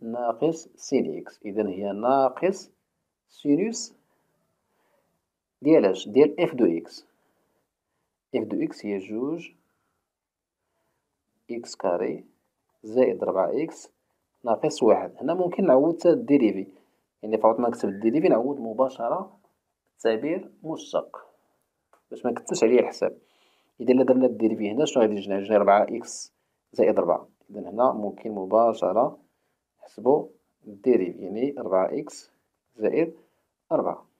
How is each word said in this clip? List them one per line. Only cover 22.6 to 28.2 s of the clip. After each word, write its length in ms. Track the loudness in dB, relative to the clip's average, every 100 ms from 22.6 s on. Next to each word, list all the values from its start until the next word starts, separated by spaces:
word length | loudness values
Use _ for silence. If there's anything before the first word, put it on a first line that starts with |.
عليه 160 | 4 4
الحساب. 380 | 2 -2 -6 -6 _ _ _ _ _ -4
إذا 100 | 2
إلا 120 | 4
درنا 220 | 4 4 2
الديريفي 460 | 2 -2 0 -4
هنا 140 | -2 0
شنو 180 | 2
غادي 120 | 2 0
يجينا؟ 240 | -4 -6
يجينا 180 | 0 2
ربعة 260 | 6 4
إكس 500 | 4 -4 -10 -16 -18 _ _ _ _
زائد 260 | 0 2 2
ربعة. 280 | 2 0 -4 _ _
إذا 200 | -14 -8
هنا 220 | 0 0
ممكن 400 | 0 -6 -8